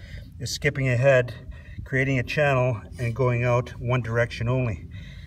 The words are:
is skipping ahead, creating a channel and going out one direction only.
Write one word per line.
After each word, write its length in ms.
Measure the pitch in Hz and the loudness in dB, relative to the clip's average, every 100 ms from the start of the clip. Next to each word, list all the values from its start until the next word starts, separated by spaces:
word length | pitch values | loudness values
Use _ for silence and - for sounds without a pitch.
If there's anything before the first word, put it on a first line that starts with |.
| - - - - | -14 -14 -14 -10
is 140 | 123 | -8
skipping 380 | - 143 139 131 | -2 -2 0 0
ahead, 440 | 120 139 127 120 - - - - - - | 4 6 6 4 -6 -14 -16 -14 -12 -4
creating 340 | 131 135 131 | 0 2 0
a 40 | |
channel 580 | 120 151 143 131 127 107 - - | 0 2 4 4 2 0 -8 -6
and 160 | 120 120 | -4 2
going 300 | 127 120 123 | 2 4 2
out 240 | 120 123 - | 2 0 -6
one 220 | 123 127 | 0 0
direction 480 | 113 117 120 - 117 | 2 2 2 0 0
only. 400 | 131 123 85 - - - - | 0 0 -4 -10 -12 -14 -14